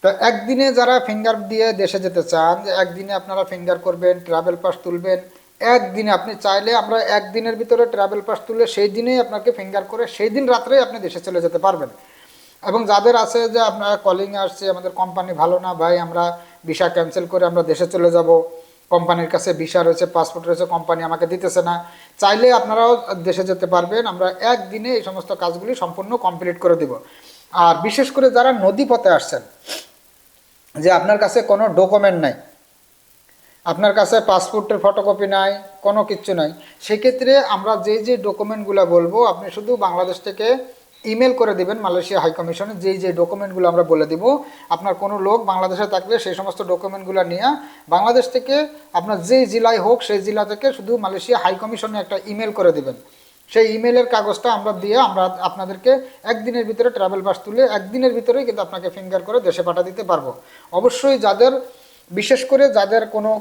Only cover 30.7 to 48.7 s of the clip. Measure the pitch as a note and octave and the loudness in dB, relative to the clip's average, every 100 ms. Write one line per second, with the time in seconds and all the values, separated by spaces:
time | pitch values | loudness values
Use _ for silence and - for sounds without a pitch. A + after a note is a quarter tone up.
30.7 | - D#3+ F#3 F3+ G#3 G3+ A#3+ G#3 G3+ A3 | -2 2 2 4 2 2 0 2 2 2
31.7 | E3 F#3 G#3 G3+ F3 D3+ - - _ _ | 4 4 4 4 2 -2 -4 -12 _ _
32.7 | _ _ _ _ _ _ _ _ _ F3 | _ _ _ _ _ _ _ _ _ -6
33.7 | E3 G#3 G3+ G3+ A3+ - F#3 F#3 G#3+ G3+ | 0 2 4 4 2 4 2 2 -4 -2
34.7 | G#3 F#3 G3+ G3 G3 G3 G3 G3 G3+ - | 2 2 2 0 0 0 0 0 -2 -10
35.7 | - G3+ G#3 G#3 G3+ - F3+ D3+ E3 - | -4 -2 0 0 -4 -4 -2 -2 -4 -20
36.7 | - - G#3+ A#3 B3+ B3+ C4+ A#3+ G3+ G3+ | -20 -6 0 2 0 4 4 4 -2 0
37.7 | A3 - G#3+ G#3+ A#3+ G3 G3 G#3 A3 G3 | -2 0 -2 0 0 0 -4 -6 -6 -2
38.7 | G3 F3+ F3 E3+ G#3 A#3 F3+ G3 G#3+ G#3 | 2 4 4 4 2 2 2 -6 -12 -4
39.7 | B3 G3 F3 F#3 F3+ - F#3+ G#3+ C4 B3+ | 0 0 0 -4 -4 -10 -4 0 0 -2
40.7 | - _ _ A3 A3 C4 B3 A3+ F#3+ F3+ | -18 _ _ -8 0 2 2 0 0 -4
41.7 | A3 G3+ F3+ F3 F#3+ D#3+ D#3+ E3+ E3 G3+ | -4 -2 -2 0 0 0 -2 -8 -6 -8
42.7 | G#3 F#3+ F#3+ F#3 E3+ F3 G3+ G3+ F#3 F3+ | -6 -4 -2 -4 0 -2 -2 -8 0 2
43.7 | E3+ E3 D#3+ D3+ D#3+ A3 C#4+ - - - | 4 2 2 0 0 0 0 -4 -20 -6
44.7 | E3+ F#3+ F#3 G3 G#3 G3 A3 G3+ F#3 F#3 | -4 -4 -4 -4 -2 2 2 2 -2 -2
45.7 | F#3 G#3 F#3+ F#3 A3+ G#3 F3 G3 F#3 F#3+ | -2 -2 -2 -2 -2 -2 -6 -8 -8 -4
46.7 | F3+ F#3+ G3 F#3+ F#3+ F3 F3 A#3+ D4 - | -4 -4 -10 -6 -2 -2 -2 -2 -2 -8
47.7 | - - F3 G#3+ B3 B3+ B3+ B3+ C#4 D4+ | -20 -2 0 4 2 2 -2 0 -2 -2